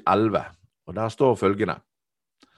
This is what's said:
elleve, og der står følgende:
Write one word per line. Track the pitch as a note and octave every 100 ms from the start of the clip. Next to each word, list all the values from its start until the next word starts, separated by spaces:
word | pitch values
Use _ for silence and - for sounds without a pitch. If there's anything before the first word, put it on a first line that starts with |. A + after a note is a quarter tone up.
| -
elleve, | G2 A2 F#2 - - _ _ -
og |
der | F2+ A2
står | - C3+
følgende: | A2 G2 G2 G2 - _ _ _ _ _ _ _